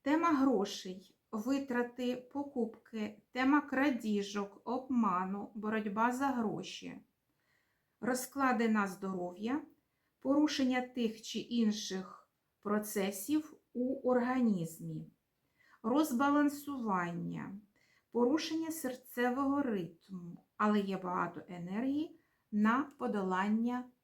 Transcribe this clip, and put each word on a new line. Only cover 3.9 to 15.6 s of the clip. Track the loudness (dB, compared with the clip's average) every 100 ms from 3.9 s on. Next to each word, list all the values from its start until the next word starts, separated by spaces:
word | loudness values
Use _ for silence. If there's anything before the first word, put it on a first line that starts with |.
| 2 0 0 0 -4 -6 -8
обману, | -6 -6 0 2 4 2 -2 -4 -8
боротьба | -6 -2 -2 -2 0 0
за | 2 0
гроші, | 0 -2 -4 -8 -12 -12 -14 _ _ _ _ _ _ _ _ _ _
розклади | -4 -2 -4 0 2 4 2
на | 2 0
здоров'я, | -4 -6 -4 -6 -6 -4 -4 -6 _ _ _ _ _
порушення | 0 4 4 2 2 2
тих | -2 -2 -2 -2
чи | -8 -8
інших | -2 2 2 2 -4 -6 -8 -16 _ _ _ _
процесів | -2 -2 0 -2 -2 -4 0 0 -2 -20 _
у | -4 -2 0 2
організмі, | 2 2 2 4 2 -2 -6 -8 -8 -10 _ _ _ _ _